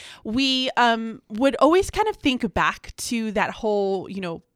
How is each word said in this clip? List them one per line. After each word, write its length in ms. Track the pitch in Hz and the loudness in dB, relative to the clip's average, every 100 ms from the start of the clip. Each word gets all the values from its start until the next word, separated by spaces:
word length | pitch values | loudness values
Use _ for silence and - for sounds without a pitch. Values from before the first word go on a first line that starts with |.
| - - | -20 -14
we, 460 | - 233 269 262 262 - | -6 0 0 0 0 2
um, 440 | 240 226 226 214 _ | 2 2 -4 -12 _
would 260 | 214 269 - | 0 0 4
always 320 | 285 359 403 | 6 6 2
kind 180 | - 427 | -2 -2
of 100 | 403 | 0
think 360 | 285 254 220 | -2 0 -2
back 400 | 180 156 - - - | 0 0 -2 -16 -12
to 340 | - 233 220 | -6 -4 -2
that 200 | 202 175 | -2 -4
whole, 580 | - 220 208 196 190 - | -2 -2 0 0 -2 -6
you 120 | 190 | -8
know, 220 | 180 165 _ | -8 -10 _